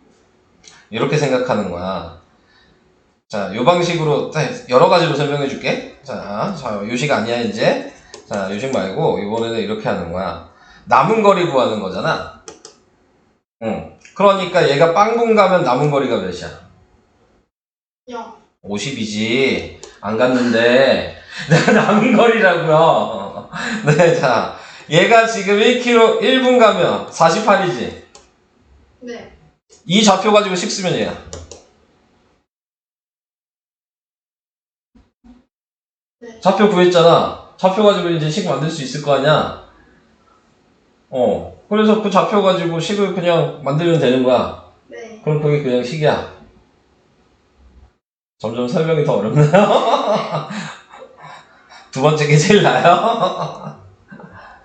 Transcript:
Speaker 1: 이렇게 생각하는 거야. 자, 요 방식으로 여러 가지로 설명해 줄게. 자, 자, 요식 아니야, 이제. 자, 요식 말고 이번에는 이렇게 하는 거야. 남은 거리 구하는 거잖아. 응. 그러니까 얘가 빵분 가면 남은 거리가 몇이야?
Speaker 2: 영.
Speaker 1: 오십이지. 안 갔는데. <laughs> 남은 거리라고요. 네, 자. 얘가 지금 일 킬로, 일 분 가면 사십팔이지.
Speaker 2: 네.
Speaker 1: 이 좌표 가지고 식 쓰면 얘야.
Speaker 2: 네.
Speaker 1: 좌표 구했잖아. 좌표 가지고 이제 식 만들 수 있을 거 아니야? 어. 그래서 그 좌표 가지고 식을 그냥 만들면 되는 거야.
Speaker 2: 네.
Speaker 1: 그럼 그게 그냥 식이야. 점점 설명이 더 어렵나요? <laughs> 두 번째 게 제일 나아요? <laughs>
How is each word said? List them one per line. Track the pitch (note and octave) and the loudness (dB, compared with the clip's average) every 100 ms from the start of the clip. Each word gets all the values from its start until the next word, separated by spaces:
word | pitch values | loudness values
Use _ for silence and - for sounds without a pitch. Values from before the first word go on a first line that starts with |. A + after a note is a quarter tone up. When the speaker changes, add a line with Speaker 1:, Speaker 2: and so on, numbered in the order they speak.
| _ _ _ _ _ _ - - _ | _ _ _ _ _ _ -20 -20 _
Speaker 1:
이렇게 | A2+ C#3 D3 | -6 -2 0
생각하는 | C#3 B2+ B2+ A2 F#2 | 0 -2 -2 -4 -4
거야. | F2 F#2 F#2 E2+ - _ _ _ _ _ _ _ _ _ _ _ | -8 -8 -8 -12 -18 _ _ _ _ _ _ _ _ _ _ _
자, | G#2+ F#2+ | -8 -6
요 | G#2+ | 0
방식으로 | B2+ F#3 E3+ E3 D3+ C3+ - D#3 C3 - - | 2 2 0 -2 0 -2 -2 -4 -6 -8 0
여러 | B2+ F3 | 4 6
가지로 | F3+ D#3 | 4 2
설명해 | C#3+ C#3+ C#3+ C#3 | -2 -4 -4 -6
줄게. | A2+ C3 - - - | -6 -6 -6 -10 -18
자, | B2+ G#2 F2+ G#2 E3 E3+ | -14 -14 -10 -8 -6 -8
자, | B2 G2+ G#2 | -10 -8 -8
요식 | B2 C#3+ | -6 -2
아니야, | A#2 A2 A#2+ | -2 -2 -4
이제. | A2 G#2+ D3+ - - - - - - | -4 -2 0 -2 -6 -18 -20 -20 -10
자, | G#2 F#2+ | -8 -6
요식 | G2+ C3 | -6 -4
말고 | A2+ F#2+ G2 D#3 F#2 | -4 -4 -2 -2 -2
이번에는 | G2+ A2+ A#2 A2+ | -4 -6 -4 -4
이렇게 | G2+ G#2+ B2 | -6 -6 -4
하는 | F#2+ E2 | -6 -6
거야. | F2+ F#2 E2+ - _ - - - | -6 -8 -8 -16 _ -20 -20 0
남은 | A#2+ D#3+ A3+ | 2 2 2
거리 | G3+ F#3 E3+ | 2 2 0
구하는 | C3+ A#2 G#2+ | 0 0 -2
거잖아. | F#2+ F#2 D3+ - - - - - - _ _ _ _ _ _ _ _ _ | -6 -6 -4 -6 -8 -18 -20 -20 -20 _ _ _ _ _ _ _ _ _
응. | A2+ F2 D#2+ - - | -8 -8 -10 -20 -20
그러니까 | - G3 F#3+ E3+ F3+ D3+ | 0 2 2 0 0 2
얘가 | C#3+ E3 | 4 4
빵분 | F#3 G#3+ A#3 A#3 | 4 2 2 2
가면 | G#3 F#3 F3+ | 4 4 2
남은 | B2+ C3 D3 | 2 0 0
거리가 | C#3+ B2 G#2+ | 0 -2 -4
몇이야? | F#2 F2 E2 - - _ _ _ _ _ _ _ _ _ _ _ _ _ - | -6 -10 -14 -16 -20 _ _ _ _ _ _ _ _ _ _ _ _ _ -16
Speaker 2:
영. | A#3 G#3+ - _ _ | -16 -16 -20 _ _
Speaker 1:
오십이지. | F#2 G#2 C#3 B2 G#2+ G#2 A2 B2+ C3 G2+ - - - - | -10 -8 -8 -8 -8 -6 -2 0 0 -2 -8 -16 -20 -12
안 | G2+ A2 | -8 0
갔는데. | B2+ B2+ A#2+ A2+ A#2+ B2 C3 G#2+ - - - - - | 0 2 0 2 4 4 4 2 -4 -14 -18 -16 0
<laughs> | D#3+ B3+ | 2 4
남은 | G#3+ G#3+ G#3 B3+ - | 2 4 2 4 4
거리라고요. | A#3 A3 F#3+ E3+ D#3 D#3 E3 - - - - - - - - - D3 | 4 4 2 2 2 4 4 2 -2 -6 -10 -14 -14 -12 -8 -4 0
네, | D3+ E3+ - | 4 4 4
자. | C3 A2 F#2 - - - - | 0 0 -2 -10 -18 -20 0
얘가 | D#3 G3+ A3+ A3+ | 2 4 4 4
지금 | G3 F#3+ G#3 | -2 0 2
일 | A#3+ A#3+ | 2 2
킬로, | B3 A#3 A3 - | 2 4 4 2
일 | A3 C4 | 0 2
분 | B3+ B3 | 2 4
가면 | A3 F#3 C#3 G#2 - | 4 4 0 -2 -8
사십팔이지. | - E3 - - F#3+ F#3 A#2+ G#2 - - - _ _ _ _ _ _ _ _ | 0 2 2 0 0 0 -4 -8 -10 -20 -20 _ _ _ _ _ _ _ _
Speaker 2:
네. | A#3+ A3 - - _ _ _ _ - | -16 -16 -18 -20 _ _ _ _ -2
Speaker 1:
이 | G3 | 2
좌표 | G#3 F#3 G#3+ | 4 2 4
가지고 | G#3 G3 | 2 2
식 | F3+ G#3+ | -4 -6
쓰면 | - F3+ | -6 -4
얘야. | B2 F#2+ E2 - - - - _ _ _ _ _ _ _ _ _ _ _ _ _ _ _ _ _ _ _ _ _ _ _ _ _ _ _ _ _ _ _ _ _ _ _ _ _ - _ _ _ _ _ _ _ _ | -4 -4 -8 -16 -18 -18 -20 _ _ _ _ _ _ _ _ _ _ _ _ _ _ _ _ _ _ _ _ _ _ _ _ _ _ _ _ _ _ _ _ _ _ _ _ _ -20 _ _ _ _ _ _ _ _
Speaker 2:
네. | A#3 - | -20 -6
Speaker 1:
좌표 | F#3 F#3+ G3+ | -4 2 2
구했잖아. | F3+ F3+ F3 E3 C#3 F#2 - - - | 4 4 6 6 4 0 -8 -20 -2
좌표 | F#3 G#3 | -2 2
가지고 | G#3 F3+ F3 | 2 2 -2
이제 | E3 D3+ | -2 -2
식 | G3+ F3+ | -4 -4
만들 | C3+ D#3+ | -4 -4
수 | - | -6
있을 | - D3 | -10 -8
거 | C#3+ C3+ | -2 0
아니야? | C#3+ D3 - - - _ _ _ _ _ _ _ _ _ _ _ _ _ _ | 2 0 0 -10 -20 _ _ _ _ _ _ _ _ _ _ _ _ _ _
어. | C3 A2+ E2+ E2 - _ | -2 0 0 -6 -18 _
그래서 | G#3 G#3+ G#3 | 2 2 2
그 | G3+ | 2
좌표 | F#3+ - G#3+ | 0 2 2
가지고 | F#3+ F3 E3 E3 | 2 0 -2 -4
식을 | D#3 G3+ F#3+ | -4 -2 -2
그냥 | F3+ F3 E3 D3 - | -2 0 0 0 -6
만들면 | C3+ D3+ E3+ D#3 | -4 -2 0 2
되는 | C3 C3 | 2 2
거야. | B2 A#2 G#2+ - - _ _ | 2 0 -2 -10 -20 _ _
Speaker 2:
네. | - - - | -20 -18 -8
Speaker 1:
그럼 | D3+ D3+ | -4 -2
그게 | D3 D3 | 0 -2
그냥 | C3 B2 | 0 -2
식이야. | A#2 D#3 D3+ G2 - - - _ _ _ _ _ _ _ _ _ _ _ - - _ _ _ _ _ _ | -2 -2 -2 -2 -8 -18 -20 _ _ _ _ _ _ _ _ _ _ _ -20 -20 _ _ _ _ _ _
점점 | G#2+ A#2+ B2 | -8 -6 -4
설명이 | D#3+ D#3+ D#3 | -2 0 0
더 | - G#2 | 0 -2
어렵나요? | A2 C#3+ D3+ | 0 2 4
<laughs> | F#3 G#3 B3 A#3 C#4 G#3+ G3+ - D#3+ - G#3 D#3 - _ - - - - - _ _ _ - - | 4 4 2 2 0 0 -2 -4 -8 -8 -12 -12 -16 _ -20 -20 -20 -20 -20 _ _ _ -20 -12
두 | C3 | 0
번째 | D3 D3 D3 | 0 2 2
게 | D3+ | 4
제일 | G3 G3+ | 6 4
나아요? | F3 - E3+ F3 G#3+ A#3 F#3 - D3+ - D3+ - | 4 4 4 4 2 0 -2 -4 -10 -10 -16 -18
<laughs> | - _ _ - - - - - | -20 _ _ -20 -20 -20 -20 -20